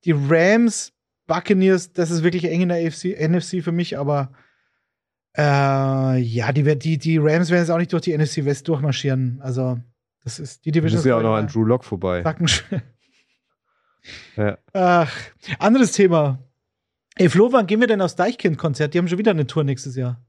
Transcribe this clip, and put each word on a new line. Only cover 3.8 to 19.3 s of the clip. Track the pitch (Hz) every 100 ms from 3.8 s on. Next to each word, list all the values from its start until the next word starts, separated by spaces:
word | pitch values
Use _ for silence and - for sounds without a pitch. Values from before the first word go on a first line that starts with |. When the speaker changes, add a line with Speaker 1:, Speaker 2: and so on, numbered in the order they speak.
| 170 -
Speaker 1:
aber, | 143 143 135 _ _ _ _ _ _ _ _ _ _ -
äh, | 147 139 139 135 135 135 131 127
ja, | 120 113 110
die, | 139 147 147
die, | 160 156
die | 160 160
Rams | 151 160 170
werden | 175
jetzt | 170
auch | 165
nicht | 175
durch | 170
die | 180
N | 151
F | 151
C | -
West | 139 139 -
durchmarschieren. | 151 151 127 139 131 127 127
Also, | 135 127 127 123 120 _ _ _
das | 123 -
ist, | 147 -
die | 156
Division | 160 160 107
Speaker 2:
Müssen | 131
ja | 117
Speaker 1:
ist |
Speaker 2:
auch | 113
noch |
an | 110
Speaker 1:
immer | 104
Speaker 2:
Drew | 113
Lock | 110 123
vorbei. | - 95 92 90
Speaker 1:
sackenschwer. | 156 151 170 - - 175 - _ _ _ _ _ _ _ _ _ _ _ - - - -
Speaker 2:
Ja. | 104 95 _
Speaker 1:
Ach, | 196 180 175 151 - - _ - 156
anderes | 202 262 240
Thema. | - 190 165 143 131 - _ _ _ _ _ _ -
Ey, | 180
Flo, | 175 240
wann | 254 185
gehen | 214
wir | 240
denn | 208
aufs | 180
Deichkind-Konzert? | - 196 247 196 127 165 135 147
Die | 175
haben | 175
schon | 180
wieder | 214